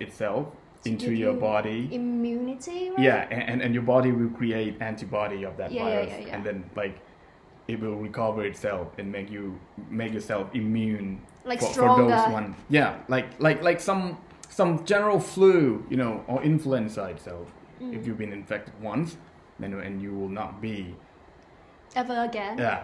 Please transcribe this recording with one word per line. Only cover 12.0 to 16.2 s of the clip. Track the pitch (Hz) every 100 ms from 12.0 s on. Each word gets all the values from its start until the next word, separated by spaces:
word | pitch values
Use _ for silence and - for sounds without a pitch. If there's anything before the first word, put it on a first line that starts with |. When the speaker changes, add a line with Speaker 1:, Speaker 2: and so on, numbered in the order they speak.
| 240 226
Speaker 2:
stronger. | 220
Speaker 1:
one. | 110 101 92 -
Yeah, | 147 120 - -
like, | 127 - -
like, | 156 151
like | 175 170
some, | - 190 180 160 - - -
some | - 180 160
general | 160 202 208 196
flu, | - - 190 180 139 107 -
you | 131
know, | 120 104